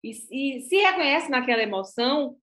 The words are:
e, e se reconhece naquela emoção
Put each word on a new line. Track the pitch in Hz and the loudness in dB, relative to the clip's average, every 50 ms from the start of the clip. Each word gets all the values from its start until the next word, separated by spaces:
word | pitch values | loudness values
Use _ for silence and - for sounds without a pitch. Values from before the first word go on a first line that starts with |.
e, | - 226 | -12 -12
e | 220 - - - 226 269 277 277 262 247 | -12 -14 -16 -10 -6 -4 -4 -4 -4 -6
se | 269 - 359 | -4 0 2
reconhece | 392 403 381 370 370 320 277 277 320 320 - | 4 4 4 4 2 2 2 2 0 0 0
naquela | 277 254 247 247 240 226 | 0 0 2 2 2 2
emoção | 220 208 196 190 190 - - - 240 254 285 302 285 254 247 _ | 2 0 -2 -4 -6 -6 -4 -2 0 0 2 0 -2 -4 -6 _